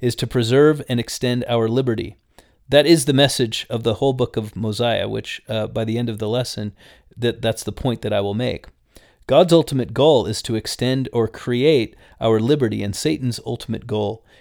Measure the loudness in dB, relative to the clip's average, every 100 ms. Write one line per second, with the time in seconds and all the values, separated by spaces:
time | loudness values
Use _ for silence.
0 | -4 -2 -4 -2 2 6 6 4 -2 -4
1 | -4 -4 -4 -2 -2 0 0 0 0 -2
2 | -6 -12 _ _ _ _ 2 2 6 4
3 | 6 4 4 2 -2 -2 -6 -4 -2 0
4 | 0 0 -2 -2 -6 -6 -4 -2 -2 -2
5 | -2 -6 -8 -14 -6 -6 -4 -4 -2 -2
6 | -4 -4 -4 -2 -4 -6 -8 -10 -20 -20
7 | _ -4 -2 0 -2 -2 -6 -4 -4 -2
8 | -2 -2 0 -2 -4 -6 -12 _ _ -20
9 | _ _ 4 4 6 4 4 -2 -4 2
10 | 4 4 2 -6 -4 -6 -6 -4 -2 -2
11 | -2 -2 -2 -4 -4 2 4 4 0 -8
12 | -20 -2 2 2 2 2 2 0 -4 -2
13 | -2 -2 -2 -4 -8 -10 -8 -10 -4 -4
14 | -2 -6 _ _